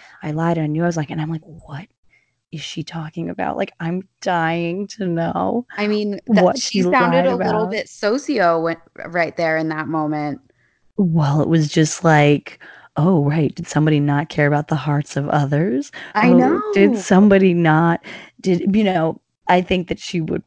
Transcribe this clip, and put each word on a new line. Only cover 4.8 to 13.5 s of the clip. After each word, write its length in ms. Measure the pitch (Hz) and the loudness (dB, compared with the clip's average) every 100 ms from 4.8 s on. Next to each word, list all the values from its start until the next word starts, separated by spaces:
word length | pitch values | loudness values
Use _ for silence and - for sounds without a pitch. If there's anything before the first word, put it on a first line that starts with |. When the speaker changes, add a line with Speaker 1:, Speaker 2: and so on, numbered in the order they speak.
| 202 | -8
Speaker 1:
to 180 | - 185 | -6 -4
know 600 | 165 165 175 185 233 - - | -2 -2 -2 -2 -2 -6 -6
Speaker 2:
I 100 | 208 | -2
mean, 320 | 208 208 - - | -2 -4 -6 0
that, 160 | 208 | 4
Speaker 1:
what 140 | 185 247 | 4 0
Speaker 2:
she 220 | - 196 | -4 0
Speaker 1:
she 40 | |
Speaker 2:
sounded 180 | 180 254 | 2 2
Speaker 1:
lied 240 | 240 - 269 | 2 2 2
Speaker 2:
a 80 | 240 | 0
little 260 | 220 214 | -2 -2
Speaker 1:
about. 80 | 214 | -2
Speaker 2:
bit 160 | 214 - | -6 -8
socio 720 | - 208 254 302 247 175 165 | -4 -2 -2 -2 2 2 2
when, 180 | 165 165 _ - - | -2 -6 _ -16 -6
right 300 | 175 160 - | -4 -4 -2
there 200 | 165 160 | -2 -2
in 120 | 160 | -2
that 180 | 156 156 | -4 -4
moment. 540 | 160 151 151 147 - _ _ _ _ _ - | -4 -2 -4 -6 -8 _ _ _ _ _ -2
Speaker 1:
Well, 440 | 180 165 143 151 | 2 2 2 2
it 80 | 143 | 2
was 180 | 165 151 | 2 2
just 340 | 160 156 - | 2 0 2
like, 560 | 165 151 147 143 - - - - - - | 2 4 4 2 -2 -20 -20 -20 -12 -2
"Oh, 260 | 165 180 143 | 2 2 2
right. 280 | 160 139 | 0 -2